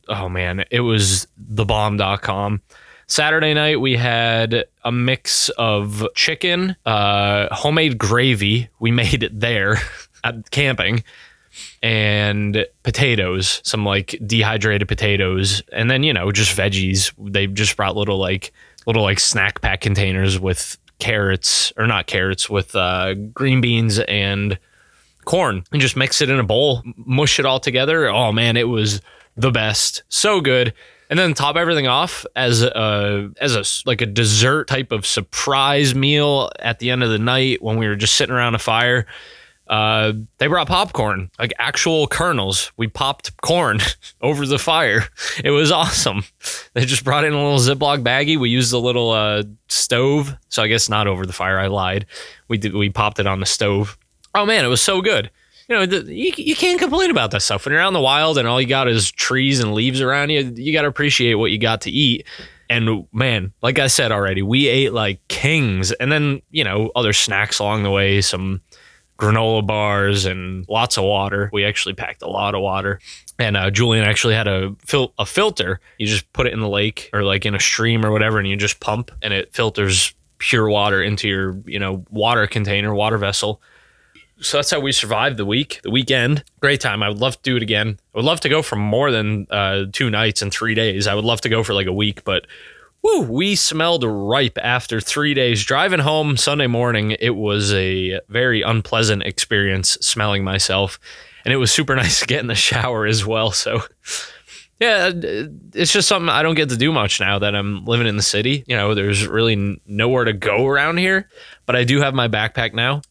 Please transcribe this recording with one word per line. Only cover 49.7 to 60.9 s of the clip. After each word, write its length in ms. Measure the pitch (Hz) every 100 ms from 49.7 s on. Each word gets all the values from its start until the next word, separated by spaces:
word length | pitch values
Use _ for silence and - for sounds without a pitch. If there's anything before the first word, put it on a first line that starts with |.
| - - 120 135 147 139 135 -
So 120 | -
I 60 | 107
guess 220 | 113 -
not 180 | 107 101
over 180 | 92 92
the 80 |
fire. 260 | - 92 95
I 80 | 98
lied. 380 | 101 92 98 101 - - - -
We 100 | 113
did, 160 | 104
we 160 | 95 101
popped 300 | 98 104 107
it 60 | 98
on 140 | 95
the 60 | 95
stove. 500 | - 104 101 104 - _ _ _ 202
Oh 100 | 208
man, 180 | 220
it 40 | 123
was 140 | 123
so 200 | - 190
good. 300 | 190 156 101 _ _ - -
You 80 | 233
know, 100 | 190
the, 300 | 185 107 -
you, 180 | 359 -
you 200 | 294 311
can't 240 | 370 359
complain 320 | 349 311 370
about 180 | 151 110
that 140 | 101
stuff. 220 | - 101 139
When 60 |
you're 100 | 151
out 80 | 190
in 40 |
the 80 | 180
wild 380 | 131 143 160 143
and 80 | 117
all 120 | 123
you 60 | 127
got 220 | 135 127
is 240 | 113 98
trees 480 | - - 131 135 135
and 160 | 110 104
leaves 260 | 123 131
around 280 | 131 139 143
you, 200 | 151 131 117
you 180 | 139
gotta 140 | 156
appreciate 480 | 147